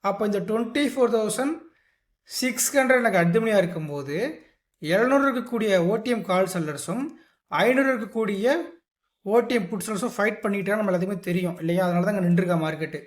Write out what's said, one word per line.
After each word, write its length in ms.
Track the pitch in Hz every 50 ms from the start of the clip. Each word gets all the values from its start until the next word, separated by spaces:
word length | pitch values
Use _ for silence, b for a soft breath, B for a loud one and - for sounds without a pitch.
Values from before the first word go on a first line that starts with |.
| -
அப்போ 220 | 196 190 - 220
இந்த 140 | 214 208 202
ட்வென்டி 440 | 175 180 214 226 240 233 - 285 294
ஃபோர் 260 | 262 - 269 247 233 220
தௌசண்ட் 420 | 220 214 202 - - 262 285 330 330 - b b b b b b b b b _ _ _ _
சிக்ஸ் 400 | - - 254 254 240 247 - -
ஹண்ட்ரட் 300 | - 277 262 247 262 254
எனக்கு 180 | 233 226 190 180
அத்துமணியா 380 | 170 170 170 226 220 226 214
இருக்கும்போது, 580 | 196 180 170 175 165 156 147 143 143 139 135 143 170 233 294 320 - b b b b _ _ _ _
எழுநூறு 420 | 165 151 170 202 233 254 269 277 277
இருக்கக்கூடிய 520 | 277 240 254 - - 240 226 220 214 190 180 170
ஓ 100 | 175 214
டி 140 | 226 214 247
எம் 140 | 240 214 175
கால் 220 | - 185 185 190
செல்லர்ஸும் 580 | 180 185 175 160 151 147 139 - - 185 240 277 320 B B B B B B B _
ஐநூறு 380 | - 151 190 233 254 269 277 269
இருக்கக்கூடிய 560 | 262 226 220 202 - 226 220 208 208 190 208 247 294 349 320 - - _ _ _ _ _ _ _ _ _ _
ஓ 140 | 196 208 240
டி 160 | 233 233 254
எம் 120 | 233 190
புட் 160 | 170 226 196 -
செல்லர்ஸும் 320 | 220 214 185 254 233 -
ஃபைட் 260 | - 202 220 214 -
பண்ணிக்கிட்டா 340 | - 208 202 202 185 190 208
நம்ம 160 | 220 214 196
எல்லாத்துக்குமே 280 | 180 175 175 190 202 185
தெரியும் 400 | - 180 175 180 180 175 175 -
இல்லையா? 240 | 165 165 175 180 185
அதனால 220 | 180 175 175 180
தான் 100 | 202 208
இங்க 100 | 196 180
நின்றுருக்கா 320 | 175 175 175 180 175 175 165
மார்க்கெட்டு. 400 | 160 156 156 151 160 156 - 147 -